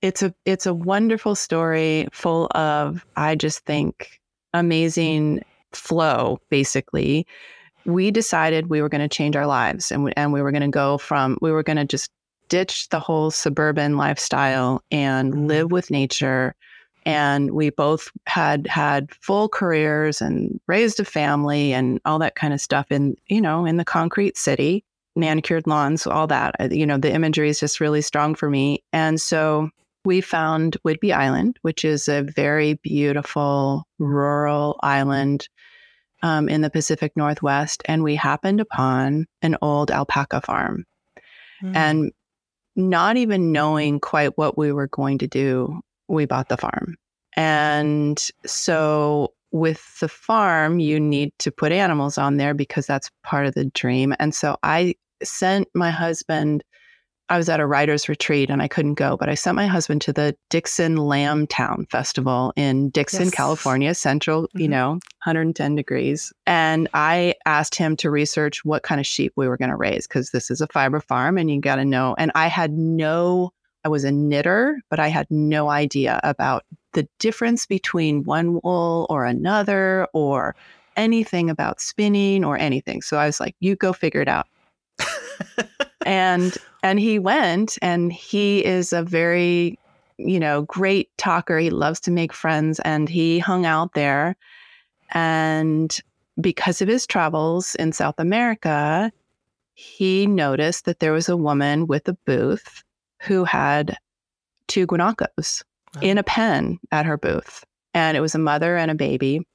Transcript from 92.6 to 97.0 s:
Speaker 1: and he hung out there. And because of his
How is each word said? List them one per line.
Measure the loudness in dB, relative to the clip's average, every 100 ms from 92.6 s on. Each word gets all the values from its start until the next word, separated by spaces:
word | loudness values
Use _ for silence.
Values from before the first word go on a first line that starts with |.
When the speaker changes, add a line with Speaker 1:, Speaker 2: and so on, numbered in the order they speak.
| 0 -2
Speaker 1:
and | -2 0 0
he | 0 2 2
hung | 0 0 2
out | 0 0
there. | 0 0 2 0 -4 -12 -20 -20 -20 _ _ _
And | -2 0 2 2 0 0 0 0 -4 -10 _ _ -2
because | -2 0 -2 0
of | 0
his | 0